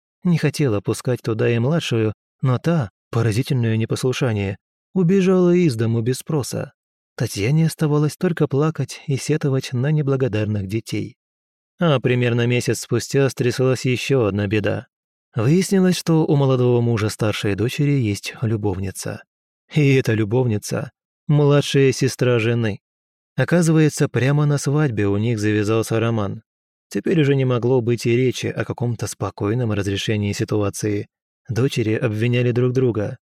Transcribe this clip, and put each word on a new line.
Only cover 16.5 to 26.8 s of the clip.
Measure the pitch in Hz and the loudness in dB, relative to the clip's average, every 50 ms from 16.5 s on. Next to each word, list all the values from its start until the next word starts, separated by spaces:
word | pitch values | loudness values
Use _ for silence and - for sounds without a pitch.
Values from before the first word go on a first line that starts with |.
| 131 123 123 123 123 120 | 2 2 2 2 2 2
мужа | 117 117 117 107 104 107 | 2 0 0 0 0 -2
старшей | - - 120 107 101 - - 107 98 | -2 -2 -2 -2 -2 -2 -2 -2 -2
дочери | 95 104 131 - - 147 143 143 139 | -2 -2 -2 -2 -2 0 0 2 2
есть | 120 104 101 98 - - - - | 0 0 -2 -4 -6 -10 -8 -6
любовница. | - 110 113 107 104 104 92 98 98 95 92 - - 107 107 - - _ _ _ _ _ _ _ _ _ - | -4 -2 -2 -2 -2 -2 -4 -4 -6 -8 -8 -8 -10 -10 -10 -12 -14 _ _ _ _ _ _ _ _ _ 0
И | 156 147 139 135 | 2 2 4 4
эта | 131 123 - 113 | 2 2 2 0
любовница — | 107 110 101 110 127 131 120 107 104 - - - - - 127 - _ _ _ _ _ _ - | 0 0 0 0 0 0 0 -2 -2 -4 -6 -6 -8 -8 -10 -14 _ _ _ _ _ _ 0
младшая | 151 147 147 143 143 143 139 - - 143 135 135 | 2 4 4 4 4 2 2 2 2 4 4 4
сестра | 127 - 139 131 - - 131 123 123 117 | 2 2 0 -2 -2 0 0 2 2 2
жены. | 107 117 120 120 117 107 98 - _ _ _ _ _ _ _ _ _ _ _ | 2 0 0 0 0 -2 -4 -6 _ _ _ _ _ _ _ _ _ _ _
Оказывается, | - 131 - 170 175 175 160 160 160 156 147 - - 151 135 | -4 0 2 2 2 4 4 4 4 4 2 2 0 -2 0
прямо | - 120 120 135 143 147 151 | 0 0 0 2 2 2 2
на | 147 147 143 | 2 0 0
свадьбе | - 143 135 151 156 143 113 101 104 101 | 0 0 0 0 0 0 0 0 0 0
у | 98 101 | 0 0
них | 107 117 120 107 | 0 0 -2 0
завязался | 104 107 107 107 104 101 110 113 110 - 113 113 | 0 0 0 2 2 2 0 0 0 0 0 0
роман. | 110 117 113 110 101 98 107 113 - _ _ _ _ _ _ _ | 0 0 0 -2 -2 -4 -6 -10 -14 _ _ _ _ _ _ _